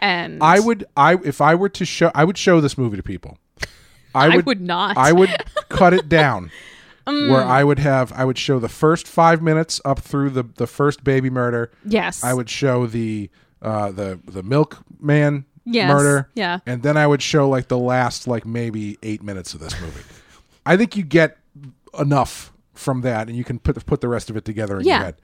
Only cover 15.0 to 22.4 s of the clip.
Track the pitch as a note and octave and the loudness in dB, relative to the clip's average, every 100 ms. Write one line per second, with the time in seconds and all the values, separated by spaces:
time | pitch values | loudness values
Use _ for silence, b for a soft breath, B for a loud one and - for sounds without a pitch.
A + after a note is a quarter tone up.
15 | D3 D3 D3 C#3+ C3+ _ - A#3 F3+ C#3+ | -2 0 0 -2 -8 _ -4 -2 2 2
16 | C#3+ C#3 C3+ - F3+ F3+ - B2 C#3 D3+ | 4 2 -2 -6 -4 -6 -6 -4 0 2
17 | D3 C#3+ - D#3 C#3 C3 B2+ B2 B2 B2+ | 2 2 0 2 2 0 -2 -2 0 0
18 | A#2+ - B2 A#2 A2+ A#2 A#2 G#2+ G#2 G#2 | -2 -4 -6 -6 -4 -6 -6 -6 -8 -10
19 | A2 G#2+ G#2 F#2+ E2+ D#2+ D#2 - E2 D2 | -10 -10 -10 -12 -12 -14 -12 -10 -12 -14
20 | - b b b b b C3+ F#3 A#3 G#3 | -20 b b b b b 0 2 2 -2
21 | D#3 E3 D#3 _ _ D3 C#3 _ _ - | 0 2 2 _ _ -20 -20 _ _ -4
22 | C#3+ C#3+ A#2+ - | 0 0 0 -6